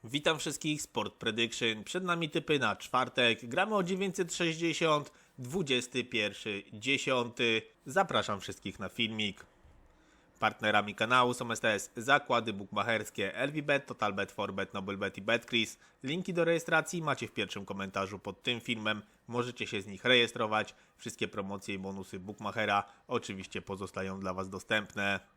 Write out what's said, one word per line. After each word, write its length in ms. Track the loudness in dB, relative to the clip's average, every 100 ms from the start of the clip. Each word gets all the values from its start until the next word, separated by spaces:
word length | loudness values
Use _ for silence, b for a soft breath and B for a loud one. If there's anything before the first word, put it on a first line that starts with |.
| -4
Witam 280 | 0 2 2
wszystkich, 440 | -2 -2 -2 -4
Sport 320 | -4 -2 -4
Prediction. 680 | -2 -2 2 0 2 0 0
Przed 200 | -4 -4
nami 260 | 0 0 0
typy 280 | -2 2 2
na 180 | 2 0
czwartek. 720 | -2 0 0 4 4 4 0
Gramy 260 | 0 2
o 80 | 2
dziewięćset 520 | 0 0 -2 -2 -4
sześćdziesiąt, 800 | 0 0 2 0 2 4 2 0 b b -14
dwudziesty 680 | -6 -4 2 2 2 -4
pierwszy 580 | 0 0 0 -2 -6 -6 -8
dziesiąty. 920 | -6 0 2 2 2 0 0 2 2 0 _ -2
Zapraszam 540 | 0 2 2 0 -4
wszystkich 380 | -4 -8 -10 -8
na 100 | -8
filmik. 580 | -2 -2 0 -2 -4 -18 _ -20 -20 -20 b b b b _
Partnerami 560 | -2 2 4 4 4
kanału 400 | -2 4 6 6
są 160 | 2 -4
S 100 | 0
T 120 | 2
S, 180 | 2 -2 -6
zakłady 560 | 4 4 6 0 0
bukmacherskie, 840 | -6 -4 -2 2 2 0 -2 -2
L 180 | 0 -2
V 100 | -2
bet, 240 | 0 0 0
Totalbet, 460 | -2 -2 0 -4
Forbet, 420 | -2 -4 -2 -4
Noblebet 440 | -6 -6 -4 -4 -4
i 40 |
Betcris. 560 | 0 0 2 0 0 -6 b b
Linki 320 | -6 -4 -2
do 100 | 0
rejestracji 580 | 2 2 4 2 2 -4
macie 260 | -2 -2 -4
w 40 |
pierwszym 320 | -4 -4 -4
komentarzu 540 | -8 -6 -4 -2 -4 -6
pod 240 | -10 -8
tym 180 | -4 -4
filmem. 420 | -2 -4 -2 -4 -6 b -6
Możecie 380 | -2 -2 -4 -6
się 160 | -6
z 40 | -6
nich 180 | -4
rejestrować. 680 | 4 6 6 2 2 2 0 b b _
Wszystkie 320 | -12 -6 -4
promocje 460 | -4 -6 -6 -6
i 40 | -6
bonusy 400 | -6 -8 -10 -12
bukmachera 680 | -12 -8 -6 0 2 2 0 B -4
oczywiście 540 | -4 -4 -10 -8 -10
pozostają 580 | -6 -6 -6 -6 -6 -4
dla 140 | -4
was 140 | -4 -4
dostępne. 720 | -8 0 0 0 -4 -2 -2 -6